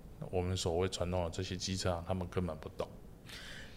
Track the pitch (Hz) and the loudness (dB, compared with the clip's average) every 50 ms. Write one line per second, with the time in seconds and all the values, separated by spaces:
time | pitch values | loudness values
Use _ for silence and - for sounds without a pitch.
0 | - - - - - - - 92 90 90 92 92 - 92 82 87 92 95 - - | -12 -12 -10 -8 -4 0 2 2 2 4 2 2 4 4 4 4 4 4 2 2
1 | 90 87 90 90 87 82 - - 92 - 92 92 - - 95 92 90 92 87 85 | 2 2 4 2 2 2 0 0 -2 0 0 0 0 0 2 2 2 2 2 2
2 | 82 - 92 92 90 85 - 95 90 85 78 78 - - - - - - - - | 2 0 0 0 0 0 0 2 2 2 0 -2 -6 -6 -4 -4 -4 -4 -6 -10
3 | - - - - - - - - - - - - - - - | -14 -14 -14 -14 -14 -12 -12 -10 -10 -10 -10 -10 -10 -10 -10